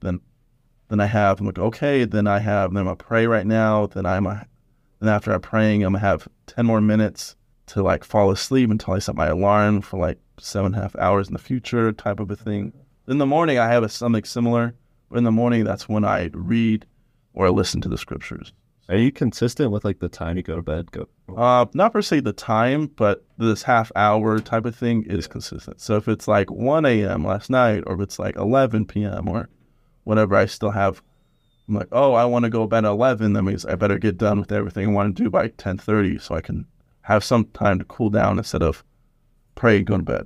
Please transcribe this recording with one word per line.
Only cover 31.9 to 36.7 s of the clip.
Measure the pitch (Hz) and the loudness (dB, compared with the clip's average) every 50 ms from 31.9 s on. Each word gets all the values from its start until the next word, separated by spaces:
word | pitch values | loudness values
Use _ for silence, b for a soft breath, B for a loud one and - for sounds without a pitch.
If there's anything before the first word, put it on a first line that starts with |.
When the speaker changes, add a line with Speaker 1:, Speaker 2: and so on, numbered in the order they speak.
Speaker 1:
"Oh, | - 127 139 139 120 | 0 2 4 4 4
I | 113 120 | 4 4
wanna | 123 120 120 120 113 | 2 2 0 0 0
go | 113 113 | 0 -2
to | 110 107 | -2 0
bed | 113 113 110 | 0 2 2
at | 104 | 0
eleven. | 101 104 123 131 123 107 110 104 98 | 0 2 2 0 2 0 0 0 0
That | 101 | 0
means | 95 98 101 - - | 0 -2 -2 -4 -6
I | - 95 | -6 -4
better | 87 107 101 98 95 | -2 0 0 0 0
get | 110 107 95 | 0 -2 0
done | - 113 104 101 101 | 0 0 0 0 0
with | 95 - | -2 -2
everything | 101 104 104 95 - 104 98 107 | -2 -4 -4 -4 -4 -4 -2 0
I | |
wanna | 101 101 101 107 | 2 2 0 0
do | 90 - 247 - | 0 -2 -2 0
by | - - - - | 0 0 0 -2
ten | - - - 101 92 | -6 -8 -6 -6 -6
thirty | 98 - - 107 107 101 90 87 - | -6 -2 0 2 2 2 2 -2 -4
so | - - 85 | -6 -6 -6
I | 80 | -6
can | - - 85 85 - - | -4 -6 -8 -8 -8 -12